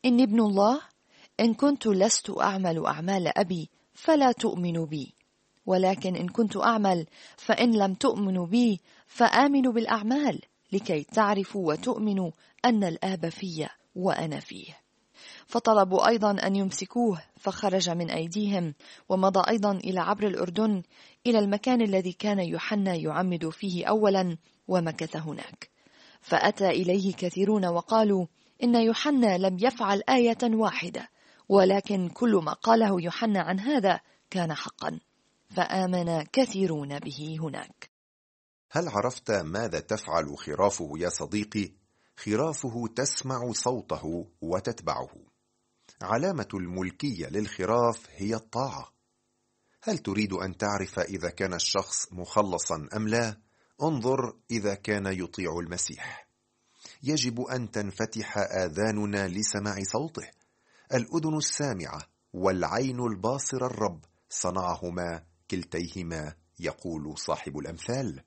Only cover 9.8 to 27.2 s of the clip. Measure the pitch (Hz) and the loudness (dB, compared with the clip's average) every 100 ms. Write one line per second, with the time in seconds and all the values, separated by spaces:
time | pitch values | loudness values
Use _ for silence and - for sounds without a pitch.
9.8 | 226 226 208 277 285 - - _ _ 196 | 0 0 0 2 0 -2 -10 _ _ -4
10.8 | 196 156 139 - 208 202 190 202 170 156 | 0 -4 0 2 2 2 -2 -2 0 0
11.8 | 247 - 214 196 175 - _ _ 247 220 | -2 -2 0 0 -2 -6 _ _ 2 4
12.8 | 190 165 190 190 170 - 190 156 151 - | 2 -2 -4 -2 -4 -6 -8 -6 -6 -8
13.8 | _ 190 185 - 160 143 - - - - | _ -2 0 0 -2 -6 -10 -16 -16 -20
14.8 | _ _ _ - - - - 240 233 214 | _ _ _ -20 -20 -20 -4 0 4 6
15.8 | 190 190 - 233 208 202 190 196 190 - | 6 6 6 4 2 2 0 0 0 -4
16.8 | 190 240 240 170 - _ 202 - 202 190 | -6 0 0 0 -8 _ -6 -2 0 2
17.8 | 180 170 170 160 165 202 202 196 165 - | 0 -2 -2 -4 -4 -2 0 0 -2 -6
18.8 | - - _ 190 190 190 - 226 208 196 | -20 -20 _ 4 4 6 4 4 2 0
19.8 | - 185 170 208 208 180 180 180 220 196 | -2 -2 0 0 0 0 -2 0 0 0
20.8 | - - - _ 240 226 202 202 262 247 | -6 -20 -20 _ 2 4 4 0 2 2
21.8 | 220 190 185 170 208 196 170 165 - 208 | 4 2 0 -4 -2 0 0 -4 -2 0
22.8 | 190 175 156 151 185 170 160 - 202 175 | 0 0 -2 0 0 0 -4 -4 -4 -2
23.8 | - 214 208 196 180 160 _ _ - 185 | 0 4 4 4 2 -4 _ _ -2 0
24.8 | 165 151 160 156 156 147 - - - _ | 0 -4 -6 -6 -8 -10 -12 -16 -20 _
25.8 | _ _ - _ - - 196 - 190 151 | _ _ -20 _ -2 2 2 2 2 2
26.8 | 180 196 190 - | 2 2 0 -2